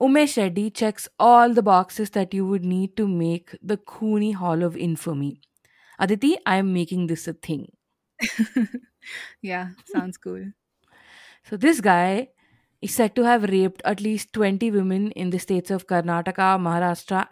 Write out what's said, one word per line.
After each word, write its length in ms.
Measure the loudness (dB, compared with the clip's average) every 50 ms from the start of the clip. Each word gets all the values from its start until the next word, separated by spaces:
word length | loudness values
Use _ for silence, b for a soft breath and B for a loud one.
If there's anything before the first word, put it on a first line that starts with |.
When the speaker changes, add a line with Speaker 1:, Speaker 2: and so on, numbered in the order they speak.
Speaker 1:
Umesh 360 | 2 4 4 4 4 2 2
Reddy 340 | 0 -2 0 0 -2 -4 -4
checks 380 | -4 -2 -4 -4 -4 -6 -12 -10 _ 2
all 340 | 6 8 8 8 8 6
the 100 | 4 4
boxes 480 | 4 4 4 4 4 0 -4 -8 -6 -4
that 220 | -2 -2 -2 -2
you 140 | -2 -2 -2
would 180 | 0 -2 -2 -2
need 320 | -2 -2 -2 -2 -4 -2
to 120 | -2 -2 0
make 480 | 0 0 0 0 -2 -4 -6 -12 -20 -12
the 140 | -6 -6 -6
Cooney 560 | -6 _ -12 -10 -6 -2 0 0 0 0 0
Hall 300 | -2 -2 -2 -2 0 0
of 140 | 0 -2 -2
Infamy. 640 | -4 -4 -4 -4 -4 -6 -6 -6 -4 -4 -6 -8 -10 _ _ _ _ b b b b b b b b
Aditi, 380 | -2 -2 0 2 2 0 0 0 0
I 100 | 0 0
am 160 | 0 2 0
making 340 | 0 0 -2 -2 -2 -4 -2
this 200 | -2 -4 -6 -6 -10
a 40 |
thing. 400 | -12 _ -8 -8 -8 -8 -8 -12 -20 _ _ _ _ _ _ _ _ -8
Speaker 2:
<laughs> 480 | -8 -6 -2 -2 -4 -2 -2 -2 -2 -4 -6 -12 -16 _ _ _ B B B B B B B B
Yeah, 280 | -10 -8 -8 -8 -8 -10 -14 _ _
sounds 320 | -6 -4 -4 -4 -4 -8 -12
cool. 340 | -12 -12 -10 -10 -12 -14 -16 _ _ _ _ _ _ b b b b b b b b b b b b
Speaker 1:
So 120 | -10 -4
this 240 | 0 2 2 2 4
guy 480 | 4 4 4 4 4 2 0 -2 -4 -6 _ _ _ _ _ _ _ _ _ -12
is 120 | -10 -6 0
said 220 | 0 0 0 2
to 80 | 2 4
have 200 | 4 4 4 2
raped 360 | 2 2 2 2 2 0 -4 -4
at 160 | -4 -2 -2
least 320 | -2 -4 -4 -4 -6 -6 -2
twenty 360 | 0 0 0 0 0 0 0
women 400 | 0 0 0 0 0 -2 -2 -4
in 180 | -4 -6 -4 -4
the 80 | -4 -4
states 320 | -2 -2 -2 -2 -2 -2
of 160 | -4 -4 -2
Karnataka, 720 | 0 0 0 0 0 -2 -2 -2 -4 -2 0 2 2 2 2
Maharashtra, 680 | 0 0 0 0 0 0 -2 -4 -4 -4 -2 -2 -2 -4